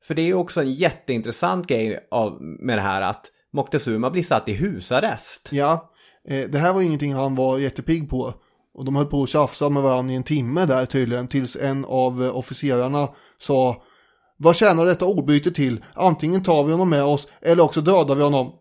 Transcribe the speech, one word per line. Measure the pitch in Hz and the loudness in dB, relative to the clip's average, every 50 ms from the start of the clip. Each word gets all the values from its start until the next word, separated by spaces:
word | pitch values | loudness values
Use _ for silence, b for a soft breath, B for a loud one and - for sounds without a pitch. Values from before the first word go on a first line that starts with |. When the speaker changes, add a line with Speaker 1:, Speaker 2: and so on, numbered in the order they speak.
| _ | _
Speaker 1:
För | - 160 | -6 -4
det | 151 | -2
är | 165 | 0
ju | - 185 | 0 0
också | 185 175 180 - 170 | 0 -2 -2 -2 -2
en | 143 131 131 | -2 -2 -2
jätteintressant | 139 180 160 - - _ - 127 117 110 117 113 - - 175 185 185 175 | 0 0 -2 -2 -4 _ -4 -4 -4 -4 -6 -6 -2 -2 -2 -2 -2 -2
grej | - 135 113 110 110 104 - _ _ | -2 0 0 0 -2 -4 -8 _ _
av, | - 117 110 104 71 - | -2 -2 -2 -2 -4 -8
med | - 80 80 - - 123 117 | -14 -14 -14 -8 -4 -2 -2
det | 104 | 0
här | 98 98 95 98 | 0 0 -2 0
att | 95 95 107 - - - _ _ _ _ - | -2 -2 -4 -6 -10 -20 _ _ _ _ -6
Moctezuma | 139 131 - - 147 - 127 110 110 117 131 | -6 -4 -2 -2 -4 -2 -2 -2 -2 -2 -2
blir | 165 180 165 | -2 -4 -2
satt | - 143 117 - - | 0 0 0 0 -2
i | 104 | -4
husarrest. | 98 151 208 170 98 95 - 123 135 190 220 135 107 - - - - _ - 143 | -2 -2 -4 -4 -8 -6 -2 -2 0 0 -2 -4 -6 -10 -12 -12 -12 _ -6 -2
Speaker 2:
Ja, | 139 143 147 165 160 - b b b b b b b b | 0 2 2 0 0 -2 b b b b b b b b
eh, | - 143 135 131 - | -8 -6 -6 -4 -2
det | 139 143 | -2 0
här | 160 180 185 | 2 2 2
var | 190 | 2
ingenting | 185 170 156 139 147 143 139 | 2 2 0 -2 -2 -4 -2
han | 131 135 135 135 | -2 -2 -2 0
var | 127 127 131 131 | 0 0 0 0
jättepigg | 135 139 135 - - - - 160 165 156 139 | 0 -2 -4 -4 -6 -2 -2 -2 -2 -2 -4
på. | 123 127 123 113 104 - _ _ _ _ _ _ _ | -4 -6 -6 -6 -10 -14 _ _ _ _ _ _ _
Och | - - | -10 -6
de | 135 135 | -2 0
höll | 139 143 | 0 0
på | 143 151 143 135 | 0 0 -2 0
att | 123 | 2
tjafsa | - 156 147 - - - 151 143 | 2 2 0 0 0 -2 -2 0
med | 143 139 139 | 0 2 2
varandra | 135 127 127 127 131 131 | 2 2 2 -2 -2 -4
i | |
en | 131 123 | -6 -2
timme | - 151 147 123 117 135 170 185 | -2 -2 -2 0 -2 0 0 2
där | 156 131 131 127 | 2 2 0 0
tydligen, | - - 135 127 117 120 123 123 | 0 0 -2 0 0 -2 -4 -6
tills | 123 - 139 131 120 - | -2 -2 -2 -2 -2 -6
en | - 135 139 135 139 135 | -6 -4 -4 -4 -4 -6
av, | - 127 131 127 127 123 123 127 | -4 -2 0 0 0 0 -2 -2
eh, | 127 - | -2 -2
officerarna | 127 123 - 131 - - 143 127 123 123 131 139 147 143 143 b b b b b b | -4 -8 -8 -10 -6 -2 0 0 0 0 0 0 -2 -2 -4 b b b b b b
sa: | - - 139 131 131 127 120 120 b b b b b b b b b b b | -4 0 2 2 2 2 0 -4 b b b b b b b b b b b
"Vad | b 151 165 175 | b 4 4 6
tjänar | - 226 208 180 165 165 | 6 4 4 4 4 4
detta | 180 175 - 185 | 2 2 2 0
ordbyte | 180 202 170 135 139 147 147 147 180 | 0 0 0 2 2 2 2 2 0
till? | 175 - 143 131 120 107 B B B | -2 0 -2 -2 -2 -4 B B B
Antingen | - 175 185 160 - - 156 180 190 185 | 2 2 2 2 2 -2 0 0 0 2
tar | 185 165 151 143 | 2 4 4 4
vi | 151 | 2
honom | 160 170 190 180 | 2 2 2 2
med | 156 143 139 | 2 2 2
oss | 143 147 143 - b b b | 2 0 0 -2 b b b
eller | - 165 170 175 170 | 2 2 6 6 6
också | 147 - 165 | 4 4 0
dödar | 151 165 196 185 156 139 139 | 2 4 4 4 4 2 2
vi | 139 147 | 2 4
honom." | 147 143 135 127 127 - _ | 2 2 2 0 -2 -8 _